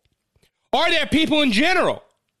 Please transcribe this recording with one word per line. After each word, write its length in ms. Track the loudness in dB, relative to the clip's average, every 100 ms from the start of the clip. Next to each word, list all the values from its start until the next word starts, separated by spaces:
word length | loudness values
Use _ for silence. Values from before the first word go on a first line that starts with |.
| _ _ _ _ _ _ _
Or 160 | -2 0
their 160 | 0 0
people 340 | 0 0 0
in 100 | 0
general? 520 | 0 0 0 0 -4 -10 _ _ _